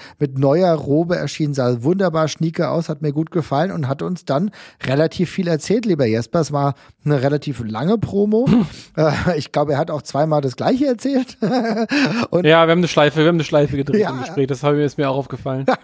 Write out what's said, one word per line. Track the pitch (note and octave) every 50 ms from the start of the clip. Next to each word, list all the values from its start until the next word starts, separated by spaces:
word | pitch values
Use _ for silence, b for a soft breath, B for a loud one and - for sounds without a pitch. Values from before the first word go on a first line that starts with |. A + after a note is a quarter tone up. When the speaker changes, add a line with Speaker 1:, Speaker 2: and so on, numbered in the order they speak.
| B B B B
Speaker 1:
mit | D3+ C#3 C3+ C3
neuer | C#3 C#3 C#3 E3+ F#3 F3+ E3
Robe | D3+ - - C#3 D3+ E3+ E3+ F3
erschienen, | D#3+ D3+ C#3+ - - D#3+ D3 C#3+
sah | C3+ B2+ B2 B2 A#2+
wunderbar | A2+ C#3+ F3+ G3 G3 F3+ D#3+ D#3+ D#3+ D3+
schnieke | - - E3 E3 D#3+ - E3+ C3+
aus, | C3+ D#3+ E3 -
hat | D#3+ C#3+
mir | D3+ D3+
gut | C#3 D3 D#3+ D#3
gefallen | - F3 D3 - C#3+ C#3 D#3+ F#3+
und | G3 F3+ D3 B2+
hat | C3+ D3+ E3
uns | E3 F#3 E3+ -
dann | - C3+ C#3 F3+ G#3+ B B B B B B -
relativ | C3+ C3 C#3 D#3 D#3+ - - F#3 -
viel | - - F#3 E3+
erzählt, | E3 D3 - - F#3+ A#3+ A3+ A#3+
lieber | F3+ D3 C#3
Jesper. | A2+ A2 A2+ A#2+ - - F3
Es | D#3 C3
war | D3 C#3+ C#3 C#3+ C3+ b b b b b _
eine | D3 D3 C#3 A#2+
relativ | C#3 C#3+ D3 - - C3+ A2+ A#2+
lange | G#2+ G#2+ G#2+ B2+ E3+ A3 A3+
Promo. | F#3+ B2+ - G3 G3+ G#3+ G#3+ A3 B3 C#4 -
Speaker 2:
<laughs> | B3 G3+ D3+ B B B B B
Speaker 1:
Äh, | - D3+ D#3 C#3+ - - F#3 F3 D#3
ich | - -
glaube, | - D3+ D3+ D3 D3
er | C3
hat | D#3+ E3+
auch | D#3+ D3
zweimal | - - - C3+ D3+ D#3+ D#3 D3
das | C#3 C3+ B2+ -
Gleiche | - D3 A#3+ B3 C#4+
erzählt. | C#4+ B3 G#3+ - C4 C#4 B3+ C4 - - _
<laughs> | - F#3 A#3+ B3+ A3+ A#3 G#3+ G#3+ A#3 G#3+ C4 D4 C#4 - F3+ A#3 A#3+ -
Und | - F3 F3+
Speaker 2:
Ja, | D3+ D#3+ E3 E3 E3
wir |
haben | E3 F3
eine | F3+ D#3+
Schleife, | - - D3+ D3 C#3 D#3
wir | D3+ D#3+
haben | F3
eine | E3 D3+
Schleife | - - D3+ D3 C#3+ C#3 C#3+
gedreht | C3+ C#3 C#3+ G#3
Speaker 1:
Ja. | G#3 E3+
Speaker 2:
im | - C3
Gespräch, | - - - C#3 C3+ C3
das | C#3 B2+ -
habe | C#3+ D3 D3
ich, | D3
ist | C#3+ - -
mir | D3 C3+
auch | C3+
aufgefallen. | C3+ C3+ - - B2 - C#3 C3 C3 C3+ C3 B2 -